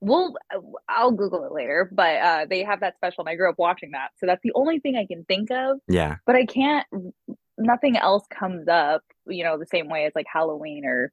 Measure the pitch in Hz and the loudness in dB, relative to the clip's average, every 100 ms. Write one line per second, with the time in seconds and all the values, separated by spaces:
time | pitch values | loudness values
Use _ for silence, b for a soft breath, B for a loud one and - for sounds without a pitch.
0 | 202 320 359 - - 196 - - - - | 2 2 2 -6 -10 -12 -12 -14 -4 2
1 | 240 202 202 175 135 151 123 160 185 196 | 2 2 0 -4 -4 -6 -2 0 0 2
2 | 170 139 170 160 156 185 208 196 190 - | 2 4 2 2 0 -2 -2 -2 -4 -4
3 | 180 - 160 170 180 170 175 180 151 135 | -6 -6 -6 0 0 2 0 0 -6 -12
4 | 135 _ 180 185 233 240 294 320 285 247 | -12 _ 0 0 0 0 2 0 -2 -2
5 | 196 170 170 190 214 254 262 269 - 90 | -4 -8 -4 -2 -2 -2 -2 -2 0 0
6 | 76 82 - 254 233 254 277 294 - 196 | 0 0 2 4 4 2 2 0 -2 -8
7 | 180 - - - _ - 226 240 285 233 | -12 -14 -18 -20 _ -2 0 2 2 2
8 | - 202 - - 190 175 156 170 147 160 | 4 2 0 -8 -6 -4 2 4 4 0
9 | - _ - 180 165 156 170 175 151 156 | -4 _ -10 -4 -2 -2 -2 -4 -2 -2
10 | 151 156 151 160 160 151 151 147 139 123 | -2 -2 -4 -2 -2 -2 -10 -8 -2 -2
11 | 123 | -2